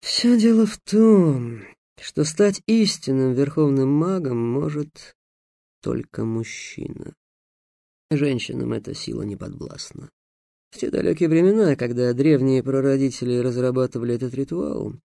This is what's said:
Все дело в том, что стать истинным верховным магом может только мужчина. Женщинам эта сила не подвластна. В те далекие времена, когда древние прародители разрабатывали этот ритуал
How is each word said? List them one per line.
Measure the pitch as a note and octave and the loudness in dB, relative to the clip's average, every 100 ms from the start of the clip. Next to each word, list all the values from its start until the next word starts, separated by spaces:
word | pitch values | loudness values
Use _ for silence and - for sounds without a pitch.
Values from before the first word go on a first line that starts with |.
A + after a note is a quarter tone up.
Все | - - A#3 A#3+ | -4 0 2 4
дело | A3 A3+ G#3+ | 6 4 2
в | - | -2
том, | - G3+ A3 G#3 E3+ C3+ A#2+ A#2 - _ _ _ | -2 4 6 8 6 2 -4 -10 -16 _ _ _
что | - - | -12 -4
стать | D3+ - G#3 G3+ - | -4 2 0 0 0
истинным | A3+ G#3 - - C3+ C3 | 2 2 0 -2 0 0
верховным | B2 C#3+ D3+ D3+ C#3 C3+ | 2 0 2 2 2 2
магом | C#3+ E3+ F#3+ D3+ A#2+ | 2 2 -2 -2 -2
может | A#2 B2+ D#3 D3+ D3+ - - _ _ _ _ _ _ _ - | -2 -2 -4 -6 -10 -12 -20 _ _ _ _ _ _ _ -6
только | B2 - - A2 | -6 -8 -8 -6
мужчина. | A2+ A2+ - - - - - - - _ _ _ _ _ _ _ _ _ | -6 -8 -12 -16 -14 -12 -12 -16 -18 _ _ _ _ _ _ _ _ _
Женщинам | D3+ C#3+ B2+ - B2 B2 | -2 0 -2 -4 -6 -4
эта | A2+ G#2+ - | -6 -8 -12
сила | - A2+ | -10 -8
не | G#2 G2+ | -8 -10
подвластна. | - - - - - - - _ _ _ _ _ _ | -12 -14 -16 -14 -16 -18 -20 _ _ _ _ _ _
В | - | -10
те | - | -6
далекие | - - D#3+ E3+ | -2 -2 0 2
времена, | D#3+ F#3 G#3+ G3 C#3 | 4 4 4 2 2
когда | B2 A#2+ B2 | -2 -2 -2
древние | A#2+ C#3+ D3 C3+ C3 | 2 4 4 4 2
прародители | B2+ C3+ C3+ C3+ C3+ B2 B2 B2 | 0 0 2 2 0 -2 -2 0
разрабатывали | B2 A#2+ B2+ B2+ B2+ B2+ A#2+ A#2+ | 0 0 -2 0 -2 -2 -4 -4
этот | B2+ | -4
ритуал | B2 C#3 E3 - - G#2+ A2+ | -6 -6 -4 -4 -6 -8 -10